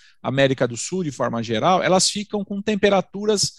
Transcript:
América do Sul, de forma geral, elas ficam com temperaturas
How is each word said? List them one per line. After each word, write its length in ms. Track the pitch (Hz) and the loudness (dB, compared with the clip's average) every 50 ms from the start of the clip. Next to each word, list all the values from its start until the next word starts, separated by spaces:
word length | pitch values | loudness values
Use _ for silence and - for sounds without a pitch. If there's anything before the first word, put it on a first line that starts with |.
| _ _ _ _ | _ _ _ _
América 460 | - 117 127 135 139 135 131 120 135 120 | -6 -2 2 2 4 4 4 2 0 -2
do 80 | 120 | -2
Sul, 260 | 113 - - - 190 | -4 -8 -6 -6 -4
de 100 | 180 151 | -4 -4
forma 300 | 127 - 131 120 117 117 | -4 -4 -4 -2 -2 -4
geral, 400 | 113 107 117 110 123 165 185 180 | -4 -2 -2 0 2 2 2 2
elas 280 | - 147 180 185 180 - | 2 2 2 2 2 0
ficam 340 | - 202 208 - - 208 196 | -2 -4 -6 -6 -6 -6 -6
com 180 | - 208 202 | -6 -8 -6
temperaturas 920 | 202 - 214 196 - 202 196 190 180 - - 196 208 214 214 196 - - - | -4 -4 0 2 2 4 4 2 2 -2 -6 -4 -2 0 0 0 0 -2 -4